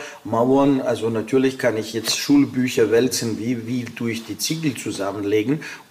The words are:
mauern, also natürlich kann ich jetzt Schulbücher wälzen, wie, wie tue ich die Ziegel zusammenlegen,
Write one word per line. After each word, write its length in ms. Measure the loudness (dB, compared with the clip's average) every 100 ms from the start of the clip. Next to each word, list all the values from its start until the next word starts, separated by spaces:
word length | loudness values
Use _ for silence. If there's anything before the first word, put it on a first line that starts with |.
| -8 -14
mauern, 560 | -4 0 4 4 4 2
also 260 | 0 -2 0
natürlich 480 | -2 0 2 2 2
kann 180 | 0 0
ich 160 | -2
jetzt 220 | -4 -4 -2
Schulbücher 760 | 4 4 4 2 0 2 4
wälzen, 460 | 4 2 0 -4 -4
wie, 260 | -4 -4 -4
wie 180 | -6 -6
tue 260 | -6 -4
ich 120 | -4 -6
die 120 | -6
Ziegel 360 | -4 -2 -2 -4
zusammenlegen, 840 | -4 -4 -4 -4 0 2 2 -2 -4 -14 -4